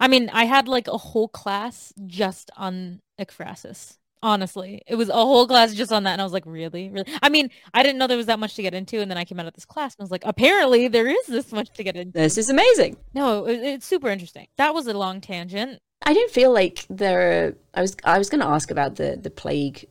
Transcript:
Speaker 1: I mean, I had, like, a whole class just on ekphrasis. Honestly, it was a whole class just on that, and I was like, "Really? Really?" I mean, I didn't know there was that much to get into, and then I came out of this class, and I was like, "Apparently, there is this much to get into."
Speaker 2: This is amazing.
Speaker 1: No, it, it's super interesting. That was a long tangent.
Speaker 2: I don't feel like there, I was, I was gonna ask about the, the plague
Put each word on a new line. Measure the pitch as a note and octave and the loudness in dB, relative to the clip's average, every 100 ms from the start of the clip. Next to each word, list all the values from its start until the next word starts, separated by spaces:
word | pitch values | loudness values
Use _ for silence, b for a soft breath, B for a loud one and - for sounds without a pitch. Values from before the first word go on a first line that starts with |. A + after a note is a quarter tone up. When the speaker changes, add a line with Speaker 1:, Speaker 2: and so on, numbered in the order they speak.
Speaker 1:
I | C4 | 4
mean, | C4 A#3 | 4 2
I | A3+ A#3 | 0 4
had, | C4+ B3+ | 4 4
like, | B3+ - | 0 -2
a | A3+ | -8
whole | - A3+ G#3+ | -4 -2 -2
class | - - G3+ A3+ - - - G3 | -4 -6 -4 -6 -12 -20 -18 -12
just | F3 G3 F#3 - - | -4 -4 -4 -16 -12
on | F#3+ F#3 F3+ F3+ _ - | -10 -8 -12 -14 _ -14
ekphrasis. | G3 - F3 F#3 - - - _ _ _ | -14 -14 -16 -16 -18 -20 -20 _ _ _
Honestly, | A3+ G#3 F#3 - F#3 G#3 - | -2 -2 -2 -10 -14 -14 -8
it | A3+ | -4
was | A3+ | 0
a | |
whole | - A#3 C4 B3 | 2 6 6 6
class | B3+ A3+ | 6 4
just | G#3 A3 | 2 -2
on | A3 | 0
that, | G3 | 0
and | F3+ | -2
I | |
was | G3 | -4
like, | F#3 | -6
"Really? | D#3+ D#3+ E3 E3+ F#3+ | -8 -10 -10 -10 -10
Really?" | G3 F#3+ D#4 | -10 -8 0
I | C#4+ | 2
mean, | D4+ C4+ B B | 2 0 B B
I | A#3 | 2
didn't | C4+ C4+ | 2 2
know | C4 | 0
there | B3 | 0
was | A3+ | 0
that | A3 | -2
much | G#3+ - | -2 -6
to | |
get | F#3+ | -8
into, | F3+ F#3+ A3+ | -6 -8 -6
and | G3+ | -6
then | F3 | -6
I | |
came | F3 F3+ | -8 -10
out | E3 | -12
of | |
this | - | -14
class, | - - C#4+ | -16 -8 -8
and | - | -10
I | |
was | G3 | -10
like, | F3+ A3 | -8 -6
"Apparently, | G3+ B3+ G4+ E4 A#3+ B3 | 2 4 6 4 4 4
there | A3+ A#3 | 2 2
is | F#4 B4+ | 0 -2
this | A#3 B3 | -4 -6
much | G#3+ - | -8 -8
to | - | -10
get | F#3+ F3 | -10 -10
into." | F3+ | -8
Speaker 2:
This | E3+ D#3 F#3 | 0 0 0
is | A3+ | 0
amazing. | C#4 A4+ G#4+ - - - | 4 6 6 4 -2 -12
Speaker 1:
No, | C4 C#4 G#3+ A#3 | -4 0 0 -2
it, | A#3 | -4
it's | C4 C#4 - | -4 -6 -4
super | F#4 C4+ | -2 -2
interesting. | G3 F3 - - - | -6 -8 -20 -14 -2
That | D4 | 0
was | D#4+ B3 | 0 -4
a | |
long | G3+ F#3+ F#3+ | -4 -4 -8
tangent. | - F3+ F3 G3 B3 B3+ _ - | -10 -12 -10 -8 -8 -10 _ -6
Speaker 2:
I | D4 | 0
don't | E4 A#4 | 2 2
feel | B3 C4 | 4 4
like | A#3 F#3 - - | 6 2 -2 -12
there, | F#3+ G3 F3+ F3+ E3+ E3 - _ | -4 0 2 2 2 -2 -6 _
I | - | -4
was, | F#3 - | -4 -2
I | - F3+ | 2 2
was | G3+ | 2
gonna | D4+ A3 | 0 0
ask | D3+ - | 0 -2
about | D3+ C#3 - | -4 -4 -4
the, | D3 C#3 | -6 -6
the | D#3 | -12
plague | - D3 D3 C#3+ C3+ - | -12 -6 -4 -4 -8 -20